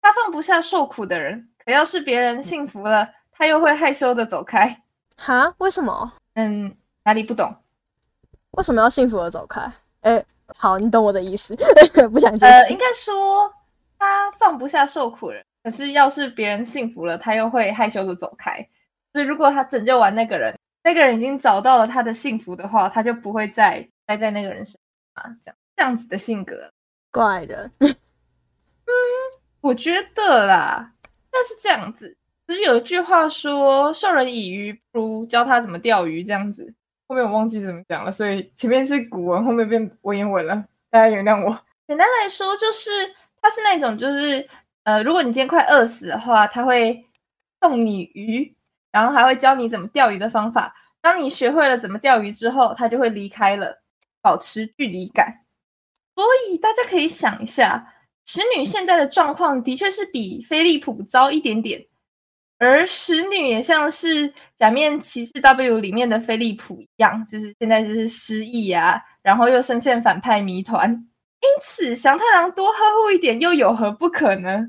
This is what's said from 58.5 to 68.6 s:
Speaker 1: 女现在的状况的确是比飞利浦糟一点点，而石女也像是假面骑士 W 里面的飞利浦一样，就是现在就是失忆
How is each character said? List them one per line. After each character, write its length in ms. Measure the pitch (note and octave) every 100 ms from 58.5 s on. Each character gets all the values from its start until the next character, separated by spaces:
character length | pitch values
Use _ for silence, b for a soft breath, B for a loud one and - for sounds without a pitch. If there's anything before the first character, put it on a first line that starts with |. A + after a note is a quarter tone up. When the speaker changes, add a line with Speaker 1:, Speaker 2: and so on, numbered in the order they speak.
| G#4
Speaker 1:
女 80 |
现 220 | A3+ G#4 F#4
在 100 | F4
的 100 | C#4
状 280 | G4 D4+
况 280 | D4+ E4+ C4+
的 140 | A#3 B3+
确 140 | G4
是 140 | G4 F#4+
比 360 | B3 G3 -
飞 200 | - D#4
利 160 | E4+ D4
浦 240 | C#4+ G#3+
糟 280 | G3+ B3+ C4+
一 100 | D4+
点 200 | C4+ G#3+
点， 220 | A3 - - _ _ _ _ _ _ _
而 280 | B3 C#4 F#4
石 360 | - - D#4+
女 260 | F#4 G4 C#4
也 140 | A3+
像 280 | B3+ D#4 D4
是 420 | D4+ E4 D#4 D4 b b
假 160 | _ A3
面 300 | A#3+ D4+ D4
骑 240 | - B3
士 80 | A#3 C#4
W 380 | C4+ C4 C4 A3+
里 100 | G3+
面 160 | G#3 B3
的 140 | A3
飞 160 | A#3 A3
利 160 | A#3
浦 300 | G3+ - F3
一 60 | - _
样， 280 | A3 A3 A3
就 120 | G#3+
是 140 | G#3 -
现 80 | A3
在 160 | A3
就 60 | A3
是 180 | A3 A3+
失 380 | A#3 - A3
忆 260 | A3 A#3+